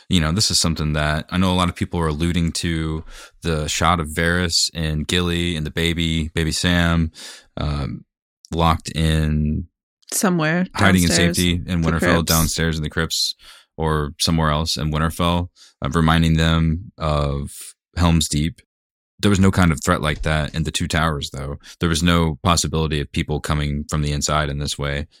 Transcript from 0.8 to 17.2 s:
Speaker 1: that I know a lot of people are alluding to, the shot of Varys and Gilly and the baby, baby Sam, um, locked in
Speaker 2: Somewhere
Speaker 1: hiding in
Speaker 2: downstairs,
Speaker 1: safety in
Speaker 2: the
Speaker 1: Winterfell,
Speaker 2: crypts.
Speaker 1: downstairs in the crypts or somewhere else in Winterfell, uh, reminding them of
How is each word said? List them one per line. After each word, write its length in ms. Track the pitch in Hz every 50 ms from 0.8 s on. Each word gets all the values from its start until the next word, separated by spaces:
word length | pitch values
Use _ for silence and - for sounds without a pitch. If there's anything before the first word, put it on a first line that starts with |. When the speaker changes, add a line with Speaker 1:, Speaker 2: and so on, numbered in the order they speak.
| 78 76 76
Speaker 1:
that 340 | 76 76 76 76 78 - -
I 80 | 90 90
know 140 | 95 92
a 20 | 90
lot 160 | 90 90 87
of 60 | -
people 240 | - 101 - - 87
are 80 | 82 80
alluding 460 | 76 73 82 87 87 87 85 82 76
to, 500 | - - 87 82 80 80 80 78 78 80 - - - - - _ _ -
the 240 | 85 80 76 76 73
shot 320 | - - 87 82 90 85
of 80 | 80 76
Varys 640 | 78 85 82 85 87 87 90 87 - - - - -
and 340 | 82 80 80 78 78 73 -
Gilly 480 | 90 90 90 87 85 85 87 87 87
and 80 | 78 76
the 60 | 76
baby, 580 | - 85 82 85 82 82 82 82 80 80 78 80
baby 220 | - 82 82 78
Sam, 600 | 78 - - 90 87 87 87 85 85 82 82 82 - - - - - - - _ _ -
um, 480 | - 73 73 71 69 - - 73 - _ _ _ _ _ _ _ - -
locked 380 | - 82 82 82 82 80 - - -
in 720 | 78 80 80 78 78 78 78 78 76 76 76 76 80 82 - _ _ _ _ _ _ _ -
Speaker 2:
Somewhere 540 | - - - 196 180 170 156 156 160 180 180 180 -
Speaker 1:
hiding 300 | - 104 95 92 92 87
in 60 | 85
Speaker 2:
downstairs, 280 | 82 - 87 85 87 92
Speaker 1:
safety 240 | 90 87 87 87 82 -
in 140 | 90 85
Speaker 2:
the 100 | 82 80
Speaker 1:
Winterfell, 80 | 80 82
Speaker 2:
crypts. 320 | - - - 85 82 78
Speaker 1:
downstairs 460 | 80 80 80 78 - - 80 82 80 80
in 40 |
the 80 | 76 76
crypts 460 | - 82 82 80 - - - - - _ - - - - _ _ _ -
or 380 | 80 80 78 76 76 73 80 -
somewhere 300 | - - 85 82 80 76
else 280 | 76 76 80 80 - -
in 120 | 71 78
Winterfell, 580 | 76 76 80 82 80 - 90 85 87 87 87 90 - _ - - _ _ -
uh, 40 | 71 -
reminding 440 | 85 80 80 82 82 82 82 80 78
them 540 | 80 80 80 82 80 80 80 85 104 - - -
of 580 | 82 78 76 73